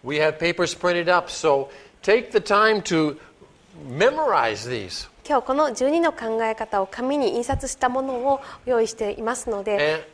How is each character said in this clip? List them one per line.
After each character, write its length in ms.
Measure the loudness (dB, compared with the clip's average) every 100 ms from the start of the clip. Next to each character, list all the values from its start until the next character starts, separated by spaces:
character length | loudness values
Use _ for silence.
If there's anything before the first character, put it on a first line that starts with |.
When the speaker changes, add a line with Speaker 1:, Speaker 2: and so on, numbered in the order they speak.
Speaker 1:
We 140 | -4 2
have 200 | 2 2
papers 340 | -2 0 -2
printed 360 | 0 0 0 2
up, 200 | 2 0
so 380 | -2 2 2 0 -12 -20 _
take 300 | 2 2 4
the 80 | -2
time 420 | 2 4 4 2
to 340 | 2 0 0 -2 -16 _ -20 _ _ -20 -12
memorize 760 | 2 2 4 2 4 2 -2 -6
these. 400 | -6 -6 -12 -14 -18 0
Speaker 2:
今 120 | 0
日 20 |
こ 120 | 2
の 200 | 0 0
十 160 | 0 0
二 100 | 2
の 120 | 0
考 260 | -2 -6 -2
え 100 | -2
方 260 | -4 -4 -2
を 60 | -2
紙 320 | -4 -4 0
に 160 | 0
印 80 | -2
刷 240 | -2 -4 -4
し 80 |
た 140 | -2 -2
も 140 | 0
の 120 | -4
を 260 | -2 0 0 -2 -12 -2
用 140 | 0
意 60 | 0
し 60 |
て 180 | -2 -6 -4
い 40 |
ま 120 | -4
す 160 | -4 -4
の 140 | -6
で 400 | -2 0 0 0 -6